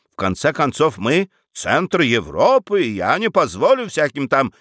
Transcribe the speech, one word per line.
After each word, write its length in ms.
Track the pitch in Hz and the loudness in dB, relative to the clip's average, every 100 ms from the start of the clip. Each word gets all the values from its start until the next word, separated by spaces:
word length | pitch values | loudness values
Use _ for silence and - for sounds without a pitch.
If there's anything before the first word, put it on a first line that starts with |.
| _ | _
В 40 | - | -6
конце 360 | 95 92 151 | -4 0 -2
концов, 460 | 160 143 - 156 104 | 0 -2 2 0 0
мы — 300 | 110 165 190 _ _ | 0 0 -2 _ _
центр 500 | - 90 135 180 180 | -8 -2 -2 0 0
Европы, 840 | 131 117 76 78 185 262 - 202 | 2 0 -2 2 4 4 2 -2
и 60 | 123 | -2
я 280 | 95 92 170 | -2 -2 0
не 120 | 220 | 0
позволю 580 | 185 143 92 175 262 220 | 0 0 0 2 2 -2
всяким 400 | 156 147 143 135 | -2 -2 -2 -2
там 240 | 139 131 - | 0 0 -4